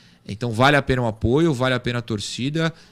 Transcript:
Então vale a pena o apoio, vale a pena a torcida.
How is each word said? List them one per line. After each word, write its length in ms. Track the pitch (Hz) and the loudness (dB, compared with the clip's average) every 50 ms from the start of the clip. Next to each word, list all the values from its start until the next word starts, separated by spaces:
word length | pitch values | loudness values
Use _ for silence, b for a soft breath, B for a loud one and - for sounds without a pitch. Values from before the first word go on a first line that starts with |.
| b b b b _ | b b b b _
Então 240 | - 101 - 123 120 | -12 -8 -6 -6 -4
vale 260 | 110 110 127 139 147 | 2 4 4 6 6
a 40 | 139 | 4
pena 200 | 135 - 131 127 | 2 0 0 0
o 60 | 120 | -2
apoio, 460 | 113 107 - - 113 123 151 170 170 139 | -2 -2 -2 0 0 2 2 2 2 2
vale 220 | 117 131 131 127 | 0 0 0 0
a 40 | 120 | -2
pena 200 | - 123 120 120 | -2 -4 -4 -4
a 20 | |
torcida. 720 | 117 - 113 104 - - - - 120 143 147 165 160 165 160 b b b | -4 -4 -6 -6 -6 -8 -8 -6 -6 -4 -2 -2 -2 -2 -4 b b b